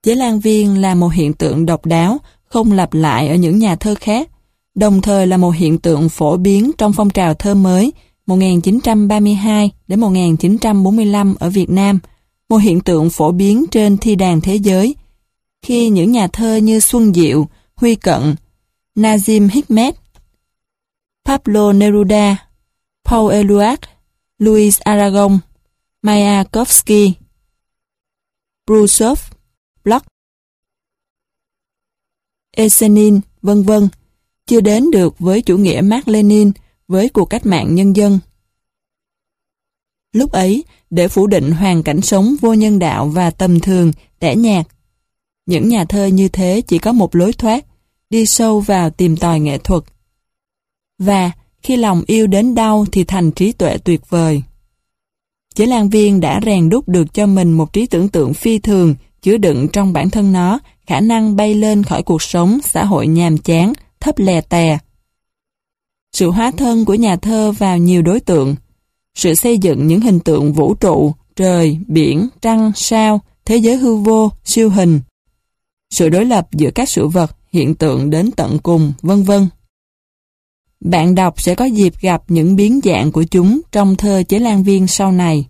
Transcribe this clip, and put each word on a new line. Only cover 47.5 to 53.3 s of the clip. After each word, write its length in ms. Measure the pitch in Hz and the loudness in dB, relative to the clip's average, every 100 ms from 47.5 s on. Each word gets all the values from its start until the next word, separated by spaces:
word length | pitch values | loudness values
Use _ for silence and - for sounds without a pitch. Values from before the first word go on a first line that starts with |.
| 233 - _ _ _ _ | -4 -6 _ _ _ _
đi 160 | 226 220 | -2 -2
sâu 340 | - 226 214 | 0 0 0
vào 300 | 208 190 165 | 0 -2 -2
tìm 280 | - 180 160 | 0 -2 0
tòi 220 | 175 165 | 0 0
nghệ 180 | 151 139 | -2 -4
thuật. 260 | - 160 - _ _ _ _ _ _ _ _ _ _ _ | -4 -4 -4 _ _ _ _ _ _ _ _ _ _ _
Và 340 | 190 196 180 170 _ _ | -2 0 -2 -6 _ _
khi 160 | - 254 | -4 -2
lòng 260 | 226 175 - | 0 -2 0
yêu 200 | 220 220 | 0 2
đến 280 | 196 240 240 | 2 0 0
đâu 300 | 220 214 208 | 0 0 0
thì 120 | 196 | -2
thành 280 | 175 190 165 | -2 0 -2